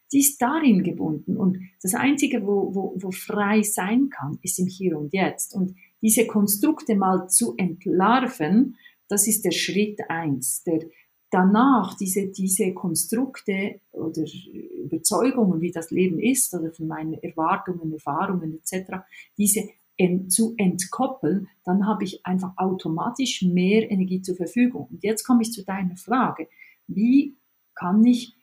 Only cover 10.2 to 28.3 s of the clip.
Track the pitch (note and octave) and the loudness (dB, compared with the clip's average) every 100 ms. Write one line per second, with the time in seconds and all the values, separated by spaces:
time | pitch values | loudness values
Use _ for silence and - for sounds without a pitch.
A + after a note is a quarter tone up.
10.2 | D#3+ C3+ - - - D#3+ D#3+ - _ _ | -2 -4 -4 -6 -2 -4 -4 -14 _ _
11.2 | _ F#3+ F#3 G#3+ C4+ B3 F#3 - F#3+ G3+ | _ 4 6 6 6 4 2 -4 -4 -2
12.2 | G3 G3 F#3+ - F#3+ F#3+ F3+ D#3 - A3+ | -2 -2 -2 0 0 -2 -4 -4 -2 -2
13.2 | C4 - - F#3+ G3+ - _ - D#3+ D#3+ | -2 -6 -4 -4 -4 -8 _ -10 -6 -6
14.2 | D3+ - - - - - C#3+ D#3+ - F3+ | -6 -8 -16 -16 -14 -12 -8 -4 -2 2
15.2 | B3 C4+ G3+ D#3+ F3 E3 E3 - F#3 D#3+ | 2 2 2 2 -2 -6 -4 0 0 2
16.2 | A#3 C4 - F3 D#3+ E3 D#3 D#3 D#3 D#3+ | 0 0 -2 -4 -6 -6 -8 -6 -8 -8
17.2 | F3+ D#3+ D#3+ F#3 F#3+ F3 D#3+ D3+ - D3 | -8 -4 -2 -2 -4 -8 -8 -8 -6 -4
18.2 | G3 F#3 D#3+ D#3+ - F#3+ F#3+ F#3 - - | -2 -4 -6 -8 -8 -8 -8 -12 -14 -20
19.2 | - - G#3 G#3 G#3 - _ - F3+ F3+ | -12 -2 0 0 -4 -12 _ 0 2 2
20.2 | - - A3+ A3+ F#3+ E3+ - - C4 C4 | 0 0 0 2 0 0 -4 -4 -4 -2
21.2 | D3+ G3 F#3+ _ - F#3+ G3+ G#3+ G3 - | -2 -2 -4 _ 0 0 2 0 -4 -6
22.2 | - F#3 F#3 - F#3 F#3 D#3+ E3 G#3+ A#3+ | -4 -4 -4 -4 -2 -2 -4 -4 -4 -2
23.2 | C4 - F#3 F3 F#3 G#3+ A3 G3 F#3 F#3 | -4 0 0 2 4 4 2 0 0 -2
24.2 | F#3 F3+ E3 A#3+ B3 F#3+ C#3 E3+ G3+ A3 | -4 -6 -4 2 2 0 -10 -6 -4 -2
25.2 | - A#3+ A3+ G#3+ F#3+ F#3+ F#3 F3 - B3+ | 2 2 2 -4 -8 -4 -4 -6 -2 0
26.2 | F#3+ - D#3+ _ - _ - F3+ A#3 C4+ | 0 -2 -12 _ -20 _ -8 0 4 4
27.2 | C#4+ - _ _ _ - F3+ G3+ A#3 A#3+ | 4 -4 _ _ _ -8 0 6 6 4
28.2 | - | -2